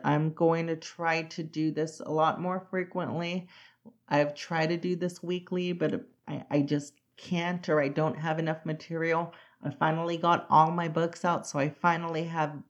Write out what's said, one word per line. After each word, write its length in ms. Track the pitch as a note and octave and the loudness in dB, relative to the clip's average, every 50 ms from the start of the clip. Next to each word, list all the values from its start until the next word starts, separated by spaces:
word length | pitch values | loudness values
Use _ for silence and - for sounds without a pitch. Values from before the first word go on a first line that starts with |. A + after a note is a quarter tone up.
| - | 2
I'm 300 | C#3 D3 D3+ D#3 D#3+ D#3+ | 2 2 2 2 0 0
going 340 | - E3+ E3 E3 E3 E3 E3 | 2 2 4 4 2 0 -2
to 80 | E3 | -4
try 480 | D#3+ E3 - - - E3+ E3 D#3+ E3 E3 | -6 -8 -12 -12 -4 0 0 0 0 -2
to 200 | D#3+ - - E3 | -4 -8 -10 -10
do 280 | D#3+ - D#3 D#3 D#3 | -6 -4 -2 -2 0
this 300 | D3+ D3+ D#3 D#3+ - - | 0 0 -2 -4 -4 -10
a 100 | - - | -8 -4
lot 300 | D3+ D#3 D#3 D#3+ - - | 0 2 2 2 2 0
more 260 | E3+ F3+ F#3 F#3 F#3 - | -2 -4 -4 -4 -6 -6
frequently. 800 | - F#3 F3+ F3+ - F3+ F3 C3+ A#2 D#3+ E3+ E3+ F3 F#3 F3 - - - - - _ _ _ - - _ _ - | -6 -6 -4 -4 -4 -6 -4 -4 -4 -4 -4 -4 -4 -6 -6 -8 -16 -20 -20 -20 _ _ _ -20 -20 _ _ 0
I've 260 | - D3 - D3 D3 | 2 4 4 2 0
tried 320 | - - - F3 D#3+ D#3+ D#3 | -6 -8 -4 -2 0 0 0
to 100 | F3 E3+ | 0 -2
do 200 | E3+ F3+ F3+ F3 | 0 -2 -2 -2
this 260 | F3 F3+ F3 - - | -2 -4 -4 -6 -6
weekly, 480 | E3+ F3+ F3+ F3+ - F#3 F3+ F3+ F3+ | -6 -6 -6 -4 -4 -4 -2 -2 -2
but 340 | F3 F3 D#3+ D3+ - - - - _ _ _ - | -2 0 0 0 0 -2 -6 -10 _ _ _ -10
I, 160 | D3+ C3 - - | -10 -10 -6 0
I 100 | C#3+ D3 | 0 0
just 320 | C#3+ C#3+ D3+ D3 C#3+ - - _ _ _ _ | 2 2 0 -2 -2 -6 -14 _ _ _ _
can't, 520 | - - - F3+ E3+ E3+ F3 F3+ F3 F3 - | -20 -8 -4 -2 -2 0 -2 -2 -4 0 2
or 120 | D#3+ D3+ | 2 4
I 60 | C#3+ C#3 | 2 2
don't 300 | C#3 D#3+ D#3 D3+ - D3+ | 2 2 0 0 0 -2
have 200 | D#3 E3 D#3 D#3+ | -2 -2 -2 0
enough 280 | E3 D#3+ D#3+ D#3+ - | 0 -2 -2 -4 -4
material. 680 | D#3+ D#3 D#3 - - E3 D#3+ D#3+ E3 D#3+ E3 E3+ E3+ - - - - _ _ - | -6 -6 -6 -8 -8 -4 -2 0 0 2 0 0 -4 -8 -16 -20 -20 _ _ -8
I 60 | C#3+ | -8
finally 480 | C#3 - D#3+ D#3+ D#3+ D#3+ E3 E3+ E3+ E3 | -2 0 2 2 2 0 0 -2 -2 2
got 280 | E3+ E3+ E3+ - - - | 4 4 4 4 4 6
all 220 | - D3+ D#3+ E3 | 8 8 8 8
my 180 | E3+ F3 E3+ E3 | 4 0 -2 0
books 340 | D#3 E3 E3+ E3+ E3+ - - | 0 0 0 0 -2 -2 0
out, 240 | F3 F3 D3 - - | 0 0 0 -2 -4
so 100 | - C#3+ | -2 0
I 120 | C#3 D3+ | 0 0
finally 560 | D#3 - - F3 E3 E3 E3+ E3 E3 D#3+ E3 | -2 0 2 2 2 2 -2 -4 -4 -4 -4
have 320 | E3+ E3 E3 D#3 D3 D3 C#3+ - - | -4 -2 0 -2 -2 -2 -8 -14 -4